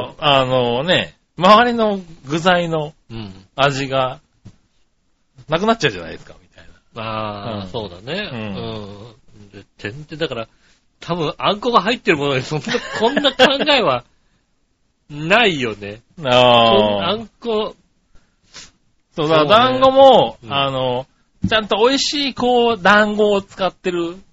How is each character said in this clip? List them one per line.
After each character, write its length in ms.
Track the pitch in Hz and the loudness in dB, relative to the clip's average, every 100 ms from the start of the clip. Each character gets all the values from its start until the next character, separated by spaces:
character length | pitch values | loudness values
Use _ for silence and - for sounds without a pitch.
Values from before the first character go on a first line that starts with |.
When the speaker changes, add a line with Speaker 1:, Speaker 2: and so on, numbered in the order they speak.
| 127 | -2
Speaker 1:
う。 40 | - | -4
あ 260 | 151 135 127 | 2 2 2
の 380 | 127 120 120 | 0 0 -2
ね、 320 | 165 147 85 _ _ - | 0 -2 -2 _ _ 0
周 340 | 185 214 240 | 4 6 4
り 60 | 233 | 0
の 220 | 214 196 170 - 131 | -2 -2 -8 -18 -8
具 120 | 165 | -2
材 300 | 180 175 170 | 2 2 0
の 240 | 160 151 - - | -4 -6 -12 -16
Speaker 2:
う 40 | |
ん。 200 | 113 101 95 98 - | -14 -14 -18 _ 0
Speaker 1:
味 320 | 143 135 135 | 0 0 -2
が 320 | 135 127 - _ _ - - _ _ _ _ _ _ _ _ - | -2 -4 -6 _ _ -20 -20 _ _ _ _ _ _ _ _ -6
な 100 | 165 | -2
く 60 | 214 | -2
な 80 | |
っ 40 | 226 | 0
ち 80 | 143 | -2
ゃ 20 | |
う 20 | |
じ 80 | 92 | -4
ゃ 40 | |
な 60 | 82 | -12
い 20 | |
で 60 | 82 | -16
す 60 | - | -18
か、 100 | - | -20
み 60 | _ | _
た 140 | _ | _
い 40 | - - _ 117 | -20 -20 _ -12
な。 80 | |
Speaker 2:
あ 580 | 113 110 107 104 117 104 | -8 -6 -6 -8 -10 -10
ー、 40 | 95 | -8
Speaker 1:
う 0 | |
ん。 20 | |
Speaker 2:
そ 180 | 117 101 | -10 -10
う 20 | |
だ 120 | 87 | -12
ね。 280 | 113 185 196 | -12 -10 -10
Speaker 1:
う 40 | 120 | -10
ん。 40 | |
Speaker 2:
う 120 | 107 92 92 110 101 101 117 | -10 -10 -10 -12 -14 -18 -20
ん。 440 | 113 _ 104 101 | -20 _ -20 -20
で、 140 | 101 - _ | -20 -20 _
全 260 | 104 139 151 | -12 -12 -14
然 140 | 151 | -8
だ 80 | 160 | -8
か 80 | 117 | -8
ら、 120 | 110 _ _ _ _ _ | -12 _ _ _ _ _
多 160 | - 175 | -8 -6
分、 180 | 151 - | -6 -4
あ 160 | 135 | -4
ん 60 | 208 | -2
こ 120 | 247 | 0
が 100 | 233 | 0
入 140 | 180 247 | 0 -2
っ 40 | |
て 120 | - | 0
る 60 | 151 | 0
も 100 | 143 | 0
の 100 | 131 | -2
に、 60 | |
そ 140 | 127 151 | -4 -8
ん 20 | |
な、 60 | 220 240 - | -6 -6 -6
<laughs> 140 | - | -4
こ 100 | 226 | -2
ん 60 | 285 | 0
な 160 | 285 | -2
考 240 | 254 262 277 294 | 2 2 2 0
え 80 | 277 | 0
は、 220 | 165 123 - _ _ _ _ _ _ _ _ _ - | 0 -2 -6 _ _ _ _ _ _ _ _ _ -18
な 360 | 147 160 220 220 | -8 0 2 2
い 140 | 147 | -2
よ 160 | 120 101 | -6 -8
ね。 260 | 101 110 _ - | -12 -16 _ -8
Speaker 1:
あ 500 | 127 123 123 120 113 | 2 6 6 6 6
ー。 40 | 107 | 4
Speaker 2:
こ 220 | 104 101 | 2 0
ん-、 20 | 98 | -2
あ 100 | 220 | -6
ん 120 | 220 | -8
こ。 480 | _ 233 214 202 - _ _ _ - _ _ _ - - _ _ _ _ | _ -6 -4 -4 -10 _ _ _ -20 _ _ _ -20 -20 _ _ _ _
Speaker 1:
そ 120 | - 151 | -4 0
う、 20 | |
だ 160 | 160 | 2
か 0 | |
ら、 240 | 151 214 254 | 4 4 4
Speaker 2:
そ 0 | |
う 40 | |
ね。 60 | 254 | 2
Speaker 1:
団 20 | |
子 100 | 262 | 4
も、 460 | 262 269 214 117 - | 6 8 8 4 -4
Speaker 2:
う 40 | 113 | -6
ん。 60 | |
Speaker 1:
あ 180 | 139 139 | -2 -2
の、 340 | 131 127 123 - _ _ _ - | -2 -2 -4 -8 _ _ _ -2
ち 40 | |
ゃ 60 | 220 | -2
ん 80 | 208 | 0
と 100 | 202 | 2
美 180 | 240 269 | 2 0
味 40 | |
し 300 | - 294 277 | -2 -4 -6
い、 40 | |
こ 420 | - 247 247 233 226 | -4 0 2 0 2
う、 20 | |
団 360 | 185 208 214 208 | 4 4 2 2
子 140 | 208 | 0
を 80 | 196 | 0
使 240 | 196 - 185 | -4 -6 -6
っ 80 | |
て 180 | - 185 | -4 -6
る 240 | 175 170 185 - | -4 -6 -10 -20